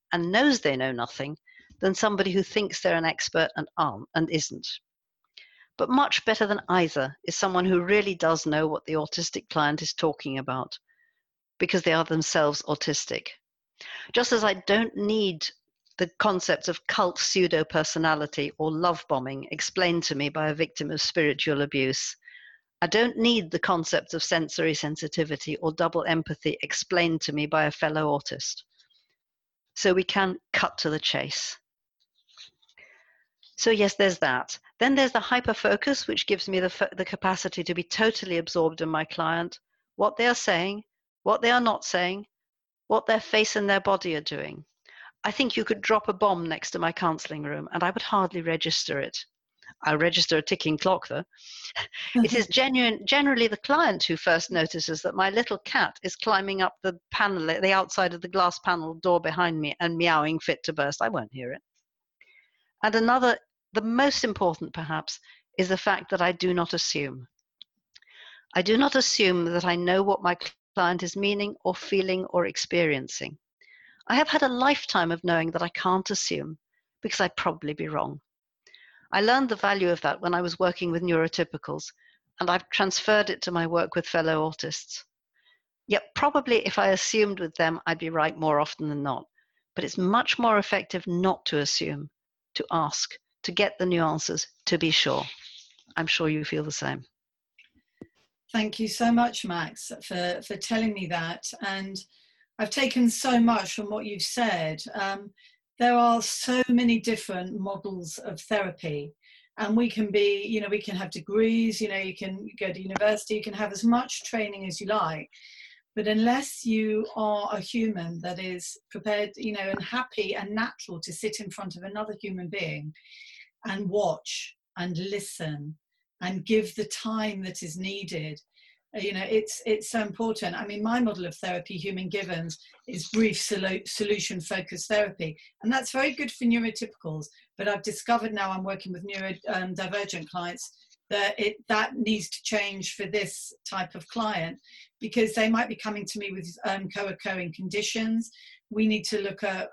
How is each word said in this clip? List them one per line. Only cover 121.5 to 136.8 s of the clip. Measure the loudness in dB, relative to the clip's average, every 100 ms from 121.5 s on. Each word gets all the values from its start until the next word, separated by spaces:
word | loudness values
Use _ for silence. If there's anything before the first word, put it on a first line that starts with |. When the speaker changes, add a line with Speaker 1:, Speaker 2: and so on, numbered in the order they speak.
Speaker 2:
front | -10 -10 -10
of |
another | -10 -8 -8 -8
human | -8 -8 -8
being | -6 -6 -6 -8 -14 -20 -20 -20 -20 -20 _ -8
and | -4 -2
watch | 0 2 0 -6 -10 -10 -16 _ -8
and | -6 -4
listen | -4 -6 -8 -8 -8 -6 -10 -14 _ _ _ -8
and | -6 -4 2
give | 2 2 -4
the | -8
time | -6 -4 -2 -2 -4
that | -8 -10
is | -10 -8
needed, | -8 -8 -8 -8 -8 -10 _ _ -20 _ _ -6
uh, |
you | -4
know, | -4 0
it's, | 0 0 -4 -2
it's | -2 -2
so | -4
important. | -4 -2 -4 -2 -4 -6
I | -8
mean, | -4
my | -2 2
model | 0 -2 -6
of | -8
therapy, | -6 -6 -6 -8
Human | -6 -6 -4
Givens, | -6 -4 -6 -6 -10 -16 _ -12
is | -10 -4
brief | 2 2 2
solu-, | -4 -2 -2 -4 -6
solution-focused | -4 0 0 -2 -6 -6 -6 -6 -10 -2
therapy. | 0 0 -2 -8 -10 -18 _
And | -2
that's | 0 0
very | 0 -2
good | -2 -6
for | -2 2
neurotypicals. | 2 0 -6